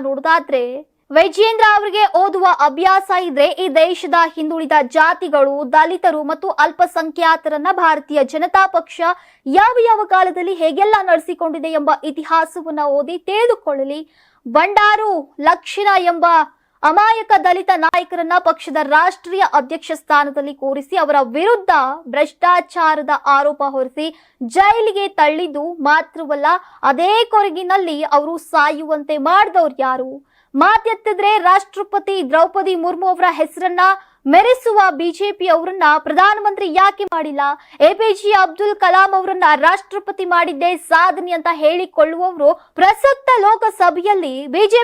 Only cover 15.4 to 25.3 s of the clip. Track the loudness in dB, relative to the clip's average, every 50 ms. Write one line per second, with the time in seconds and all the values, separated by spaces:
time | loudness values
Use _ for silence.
15.4 | 0 0 0 0 -2 -10 -6 -2 0 2 2 2 2 0 0 0 2 2 4 2
16.4 | 2 0 _ _ _ _ _ -2 0 2 2 4 4 2 2 0 0 2 2 2
17.4 | 2 2 0 0 0 -2 0 0 0 0 0 -2 -4 -4 -6 -6 -4 -2 -2 0
18.4 | 0 0 -2 -2 -4 -6 -4 -4 -2 2 2 2 2 2 -2 -6 -12 -8 -4 -2
19.4 | -2 0 0 -2 -2 -2 -8 -10 -8 -10 -12 -10 _ 0 0 0 0 0 -4 -8
20.4 | -8 -8 -10 -8 -6 -6 -6 -6 -6 -4 -2 -2 0 0 2 0 0 0 -2 -2
21.4 | 0 0 0 0 0 0 2 2 2 -2 -4 -8 -12 -6 -2 -2 -2 -2 -4 -2
22.4 | 2 2 2 2 0 -4 -4 -2 0 0 0 -2 -2 -4 -4 -2 0 0 0 2
23.4 | 2 0 -2 -4 -6 -4 -4 -4 -6 -6 -6 -8 -8 -8 -8 _ _ _ _ -12
24.4 | -12 -4 0 2 2 2 2 2 0 -2 -2 -2 -6 -4 -2 0 0 0